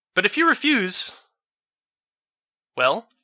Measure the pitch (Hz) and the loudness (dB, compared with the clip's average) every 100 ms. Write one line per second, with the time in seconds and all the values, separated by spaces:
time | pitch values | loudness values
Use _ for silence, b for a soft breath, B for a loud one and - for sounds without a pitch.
0 | _ - 190 - 330 285 285 277 185 - | _ -4 -2 0 0 0 0 0 0 0
1 | - - _ _ _ _ _ _ _ _ | -2 -6 _ _ _ _ _ _ _ _
2 | _ _ _ _ _ _ _ - 127 165 | _ _ _ _ _ _ _ 0 0 0
3 | - _ | -8 _